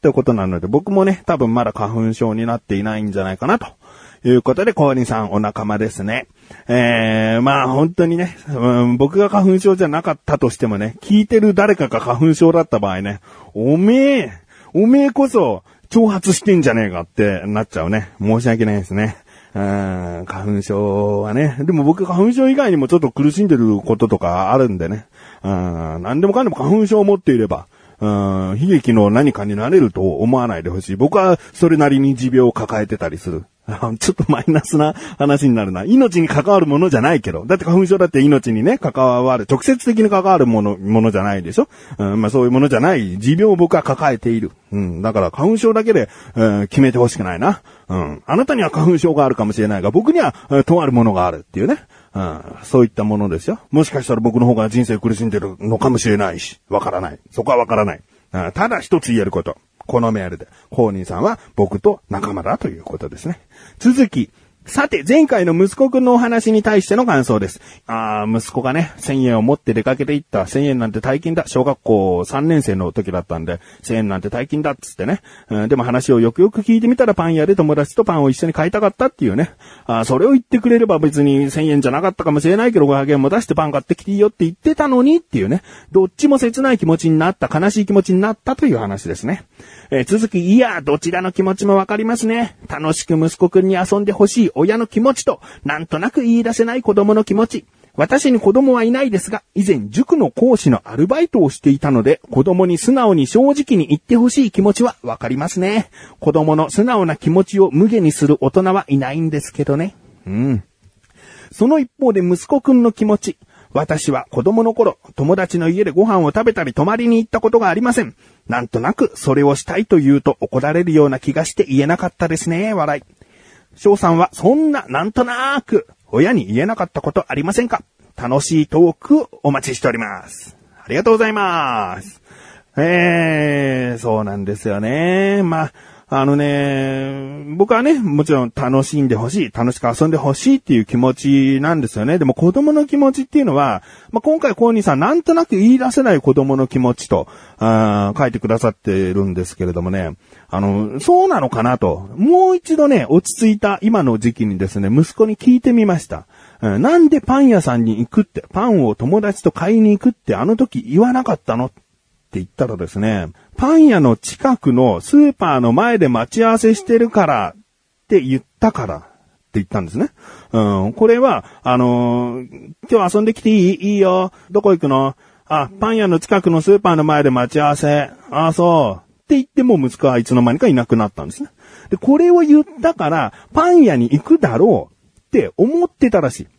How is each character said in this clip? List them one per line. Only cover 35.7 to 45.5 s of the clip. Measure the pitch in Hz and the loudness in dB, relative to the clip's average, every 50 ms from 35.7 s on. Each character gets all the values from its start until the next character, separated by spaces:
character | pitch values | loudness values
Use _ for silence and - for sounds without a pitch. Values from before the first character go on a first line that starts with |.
な。 | 92 90 101 | -6 -6 -2
命 | 160 233 262 262 226 170 175 | 2 4 4 4 2 2 0
に | 165 | -2
関 | 151 - 151 143 | 0 -2 -2 0
わ | 196 202 190 | 2 2 2
る | 165 | 2
も | 147 143 147 | 2 2 2
の | 180 185 | 2 2
じ | 139 | 2
ゃ | 113 | 0
な | 117 147 170 | 2 2 0
い | 139 | 0
け | - - | -2 -4
ど。 | 82 82 98 | -8 -8 -2
だ | 123 180 | -2 -2
っ | |
て | 190 - | -2 0
花 | 165 170 | 2 2
粉 | 185 190 | 2 4
症 | 170 196 | 2 2
だ | 185 180 | 2 2
っ | 170 | 0
て | - 139 | 2 2
命 | 135 147 147 131 - 127 | 4 4 4 2 2 -2
に | 113 107 | -2 0
ね、 | 113 175 254 | 0 0 0
関 | 277 - 151 - 139 131 127 123 123 123 | 0 -4 -6 -2 0 2 2 2 2 0
わ | 131 127 | 0 0
る、 | 120 101 - | -2 0 -2
直 | 139 131 | -2 0
接 | - - 269 240 - | 2 0 0 0 0
的 | 254 226 220 | -2 0 2
に | 220 208 | 2 2
関 | 202 190 185 | 2 0 2
わ | 196 190 | 2 4
る | 165 135 | 4 4
も | 120 113 107 | 2 2 0
の、 | 104 104 101 | 0 -2 -4
も | 92 95 101 110 113 | -4 -2 0 2 2
の | 110 113 | 2 2
じ | 101 | 0
ゃ | 98 95 | 0 -2
な | 101 101 | -2 -4
い | 98 87 | -4 -6
で | 82 - | -2 -2
し | - | -2
ょ？ | 285 _ _ - - - - | -2 _ _ -20 -20 -20 -10
う | - 104 98 101 | -6 -4 -4 -2
ん、 | 113 | -2
ま | 110 | -2
あ | 107 | 0
そ | 117 135 | 0 2
う | 123 | 2
い | |
う | 123 | 2
も | 123 131 | 2 2
の | 139 | 2
じ | 143 135 | 2 2
ゃ | 113 | 0
な | 131 175 185 | 0 0 0
い | 135 107 92 87 | -2 -4 -6 -8
持 | 98 107 127 | -4 -2 0
病 | 156 170 208 | 2 2 2
を | 220 196 | 2 4
僕 | 170 175 165 - | 2 2 2 2
は | 165 - | -2 0
抱 | - 135 - 156 143 127 | -2 -4 -2 -2 -2 -2
え | |
て | 110 - 123 | -2 -2 -2
い | 117 113 | -2 -2
る。 | 104 - _ _ _ _ 104 | -4 -6 _ _ _ _ -6
う | |
ん、 | 101 98 90 85 82 | -6 -6 -6 -6 -4
だ | 98 110 107 | -6 -2 -2
か | 107 | 0
ら | 92 82 | -2 -2
花 | - - 143 196 | -2 -2 0 0